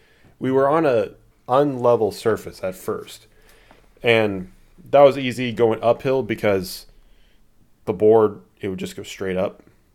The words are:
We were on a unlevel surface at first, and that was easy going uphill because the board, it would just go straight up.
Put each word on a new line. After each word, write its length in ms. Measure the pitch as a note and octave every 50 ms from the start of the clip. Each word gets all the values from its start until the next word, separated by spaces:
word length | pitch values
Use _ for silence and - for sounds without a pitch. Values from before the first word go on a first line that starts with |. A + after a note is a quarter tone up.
| _ _ _ _ _ _ _ _
We 120 | - C3
were 180 | C3 C3+ C3+ C#3
on 180 | D3+ E3 E3
a 240 | C#3+ B2 A2 G2+ - - _ _ _ _ _ _ -
unlevel 640 | B2 C#3 D3 D3 C3 B2 A#2+ A#2+ A#2+ A2 A2 G2
surface 500 | F#2 - - A2+ G#2 F#2 - F2+ D#2+ -
at 120 | - F#2+ F#2
first, 520 | - - - G2+ F2+ - - - - _ _ _ _ _ _ _ _ _ _ _ _ _ _ _ _
and 480 | - A#2+ A#2 A2+ G#2+ G#2 G2 F#2+ F#2 - - _ _ _ _ - - A#2+
that 100 | B2+ C#3
was 160 | C#3+ C#3 B2 C#3
easy 340 | C3+ B2+ A#2 A#2+ B2+ A#2+
going 280 | A2+ G2+ A#2+ A2+ A2 A2
uphill 400 | - A#2 A#2+ - - C3+ C3 C3+
because 640 | A#2+ G#2 A2+ - - G#2 G2+ G2 F2+ F#2 - - - - _ _ _ _ _ _ _ _ _ _ _ _ _ _ _ _ _ _ _
the 80 | -
board, 480 | G#2 F#2 G#2+ G#2+ A2 A2+ G#2+ G#2 G2 - - _ _ _
it 80 | - G2
would 100 | F#2+ F#2
just 180 | - F#2 -
go 60 | -
straight 340 | G2 - - - G2 F#2+ F#2
up. 260 | F#2 F#2+ A2+ - - _ _ _ _ _ _ _